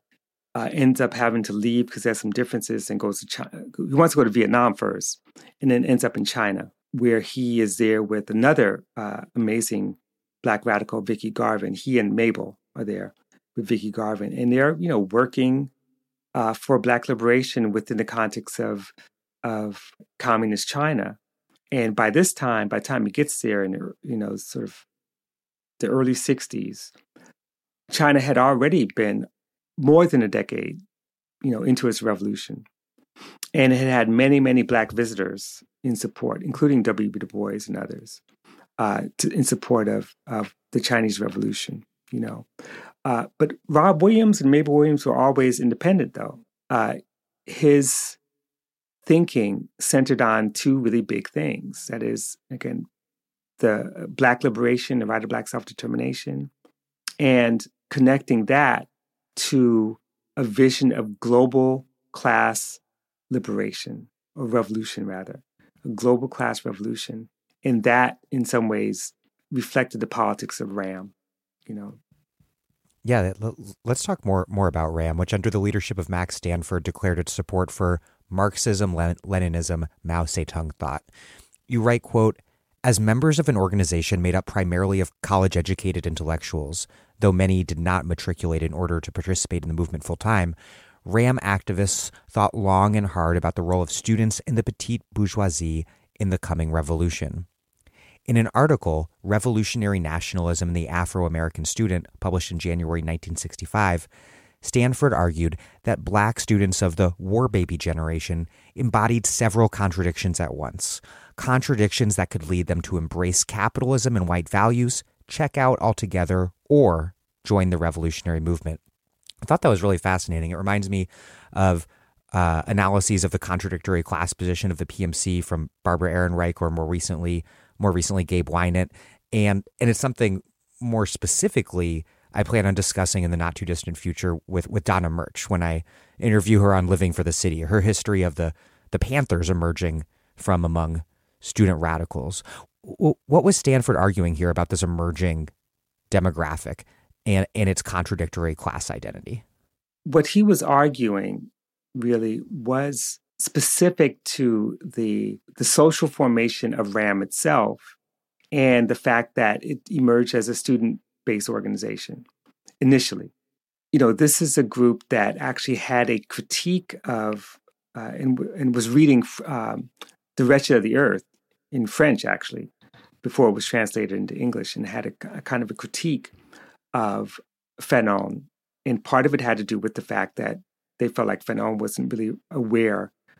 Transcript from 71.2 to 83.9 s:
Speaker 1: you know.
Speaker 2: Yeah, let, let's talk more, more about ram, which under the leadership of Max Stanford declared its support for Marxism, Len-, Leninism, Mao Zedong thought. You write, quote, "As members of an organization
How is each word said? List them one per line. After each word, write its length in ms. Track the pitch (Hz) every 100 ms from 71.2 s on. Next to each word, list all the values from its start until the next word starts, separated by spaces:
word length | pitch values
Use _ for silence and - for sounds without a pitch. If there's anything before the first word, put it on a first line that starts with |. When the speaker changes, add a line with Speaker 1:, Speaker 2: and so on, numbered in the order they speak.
| _ _ _ _ -
Speaker 1:
you 100 | 104
know. 200 | 101 110 _ _ _ _ _ _ _ _ _ _
Speaker 2:
Yeah, 300 | - 120 92 95
let, 140 | 107 - 98 - 113
let's 180 | 127
talk 220 | - 190 101
more, 200 | 95 92
more 180 | 98 92
about 220 | 82 80
ram, 280 | 80 80 82
which 160 | 90
under 160 | 104 104
the 100 | 104
leadership 380 | 101 101 - 95
of 120 | 87
Max 260 | 90 90 -
Stanford 480 | 87 85 85 90
declared 340 | 85 - 98 85
its 140 | 85
support 400 | - 92 92 92
for 300 | - 90 87 - _ -
Marxism, 640 | 92 101 - - 98 101
Len-, 220 | 85 85 87 -
Leninism, 640 | 92 90 82 82 85 80 _
Mao 220 | - 85 80
Zedong 480 | - 78 - 80
thought. 300 | - 78 73 - _ - - _ _ -
You 140 | 120
write, 200 | 113 120
quote, 360 | - 117 110 - _ _ _ _
"As 160 | 127 101
members 400 | 107 113 156 151
of 80 | 156
an 100 | 110
organization 640 | 95 101 90